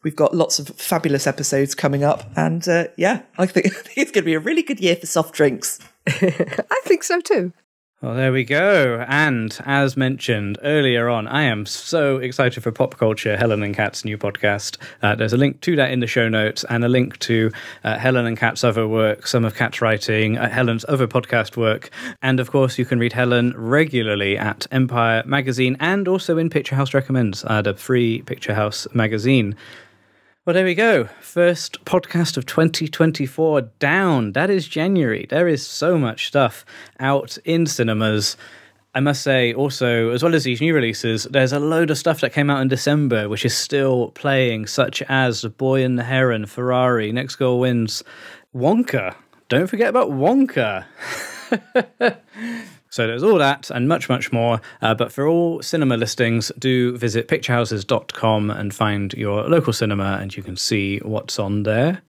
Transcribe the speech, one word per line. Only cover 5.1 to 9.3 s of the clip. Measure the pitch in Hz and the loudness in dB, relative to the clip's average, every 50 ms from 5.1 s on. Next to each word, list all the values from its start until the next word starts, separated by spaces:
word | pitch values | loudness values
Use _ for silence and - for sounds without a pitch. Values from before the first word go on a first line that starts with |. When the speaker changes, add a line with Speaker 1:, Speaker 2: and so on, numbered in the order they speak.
| - 170 156 160 | 0 0 0 0
Speaker 1:
drinks. | - - 147 139 127 - - - - - - - _ | 2 2 2 2 2 -2 -6 -8 -8 -8 -14 -20 _
Speaker 2:
<laughs> | _ _ - | _ _ -4
I | 139 - 196 180 - - 180 - - - - _ - 523 - | 0 2 0 0 2 0 -4 -2 -2 -6 -4 _ -4 -4 2
think | - 381 330 - | 2 2 2 2
so | - 370 359 | 0 -2 -2
too. | 339 - 415 247 180 180 - _ _ _ _ _ _ _ _ _ | 2 2 0 0 0 -2 -6 _ _ _ _ _ _ _ _ _
Speaker 3:
Well, | - 123 117 | -8 -4 -2
there | 127 131 131 | 0 2 2
we | 127 135 123 | 2 0 0
go. | 110 143 151 180 202 202 175 139 127 117 117 120 117 | 0 2 2 4 4 4 4 4 2 0 -2 -2 0
And | 135 147 156 151 | 2 2 4 2